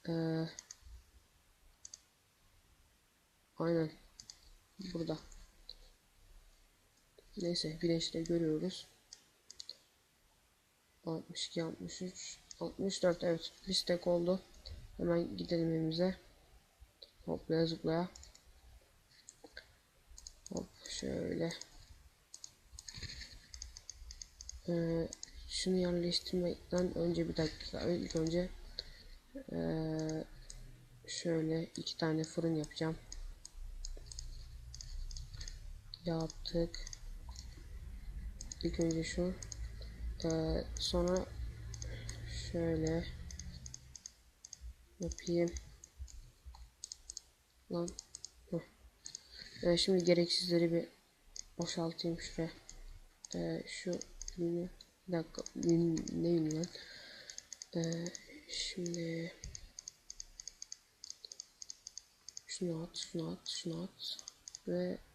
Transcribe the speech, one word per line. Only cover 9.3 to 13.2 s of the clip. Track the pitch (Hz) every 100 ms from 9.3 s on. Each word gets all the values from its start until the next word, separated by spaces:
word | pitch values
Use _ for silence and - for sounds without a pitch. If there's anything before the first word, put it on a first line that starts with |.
| _ _ - - - _ _ _ _ _ _ _ _ _ _ _ _
Altmış | 170 160 - 170 -
iki, | 175
altmış | 160 - 175 -
üç, | 185 - - - - -
altmış | 170 - 190 -
dört, | 180 175